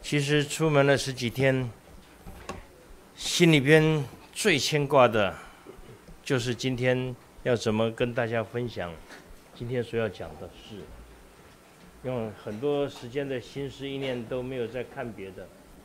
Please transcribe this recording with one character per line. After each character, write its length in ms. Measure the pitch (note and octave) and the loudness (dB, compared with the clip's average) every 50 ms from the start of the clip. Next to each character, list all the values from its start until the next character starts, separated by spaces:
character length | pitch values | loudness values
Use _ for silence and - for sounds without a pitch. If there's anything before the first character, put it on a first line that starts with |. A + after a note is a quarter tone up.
其 180 | - - D3+ D3 | -4 0 0 0
实 240 | C#3 C#3 D3+ D3+ C#3+ | 2 2 2 2 2
出 260 | D3 - - D#3+ D#3+ | 0 -2 0 0 4
门 160 | D3 C#3 C#3 | 6 6 6
了 120 | C#3+ C#3 | 6 6
十 160 | B2+ - C#3 C3 | 4 2 -4 -6
几 160 | A#2+ B2 A#2 | -4 -4 -4
天， 400 | G#2 B2 C3+ C3+ C3 C3 B2+ A#2+ G#2 - - - - - - - - - - - - - - - - - - - - - - - - - - - - | 0 2 4 4 4 2 0 -4 -8 -12 -20 -20 -20 -20 -20 -20 -20 -18 -18 -16 -16 -14 -12 -12 -12 -12 -14 -18 -20 -20 -20 -20 -20 -20 -20 -20 -16
心 360 | - - - - - F3 E3 | -10 -6 -4 4 6 8 8
里 100 | D#3+ D3 | 8 8
边 420 | B2+ C#3 D#3 D#3 D#3 D#3 D#3 D3+ C#3 A#2 - - - - - | 8 8 8 8 8 6 2 0 -2 -6 -10 -18 -20 -16 -10
最 260 | - - A3 E3+ C3+ | -2 2 2 2 2
牵 260 | - - D#3 D3 C#3+ | 2 0 0 0 0
挂 220 | C3+ D3+ C3+ B2 | 4 6 8 8
的， 260 | A#2 A2 A2 G2+ F#2 E2 - - - - - - - - - - - - - - - - - - | 8 6 4 2 2 0 -6 -14 -18 -20 -20 -20 -20 -20 -20 -20 -20 -20 -20 -20 -20 -20 -16 -4
就 140 | - C#3+ | -2 0
是 160 | B2+ A#2 B2+ A#2+ | 0 0 -2 -4
今 220 | A#2+ - C3 B2+ | -2 -2 -2 -2
天 400 | A#2 B2 B2+ B2+ B2+ B2+ B2+ B2 - - - - - - | 0 2 2 2 2 0 -4 -8 -10 -16 -20 -20 -6 0
要 120 | B2+ B2 | 0 0
怎 180 | G#2+ - A#2 G#2+ | 2 2 0 2
么 160 | A2 A2+ A#2 | 2 0 0
跟 220 | A2+ - B2+ A#2+ A#2 | 0 -2 -2 -2 0
大 140 | C3 A#2+ | -2 -2
家 160 | A2 A#2 A2+ A2 | 0 0 -2 -4
分 240 | G#2 - A#2+ B2 | -4 -6 -6 -6
享 240 | A#2 - G#2 F2 F2 E2 D#2 - - - - - - - - - - - | -6 -6 -6 -8 -8 -8 -12 -16 -18 -20 -20 -18 -20 -20 -20 -20 -20 -14
今 120 | - A#2+ | -12 -8
天 140 | A#2 B2+ B2 | -4 -4 -4
所 160 | A2+ - - | -4 -2 -2
要 120 | A2+ A2+ G#2+ | -2 -2 -2
讲 200 | F#2 - F2+ D#2+ D#2 D#2 | -4 -8 -12 -12 -12 -14
的 80 | G2 E2 | -16 -16
事。 260 | - - - - A2 G2 D#2 C#2 - - - - - - - - - - - - - - - - - - - - - - - | -16 -18 -18 -16 -14 -14 -14 -16 -18 -20 -20 -20 -20 -20 -20 -20 -20 -20 -20 -20 -20 -20 -20 -20 -20 -20 -20 -20 -20 -10 -8
用 280 | B2+ B2+ A#2+ A2 A2 G2+ - - | -4 -4 -4 -4 -6 -8 -10 -10
很 160 | A#2 G#2+ G#2+ | -10 -8 -4
多 300 | C3 D3 D3 C#3+ C#3+ C3+ | -2 0 0 0 0 -2
时 180 | - - - | -4 -12 -14
间 200 | A#2+ A#2 C#3+ C#3+ | -8 -6 -6 -6
的 120 | C#3 C3+ B2 | -4 -6 -6
心 300 | A#2+ - - C#3+ C#3 C3+ | -8 -10 -10 -8 -8 -8
思 180 | A#2+ - C3+ | -8 -10 -10
意 100 | C#3 C3+ | -8 -6
念 240 | C3+ C#3 C3+ B2 B2 A#2 | -6 -4 -4 -4 -6 -6
都 180 | A#2 C3 B2+ B2 | -6 -6 -6 -6
没 140 | B2+ C3 | -6 -6
有 100 | B2+ A#2 | -6 -6
在 160 | G#2+ A2+ B2+ A2+ | -6 -6 -8 -10
看 260 | - - C#3+ B2+ A#2+ | -8 -10 -10 -10 -10
别 220 | G#2 G2 F#2+ F#2+ | -10 -12 -12 -14
的， 160 | F#2 G2 F#2 E2+ - - - - - - | -12 -14 -16 -18 -18 -20 -20 -20 -20 -20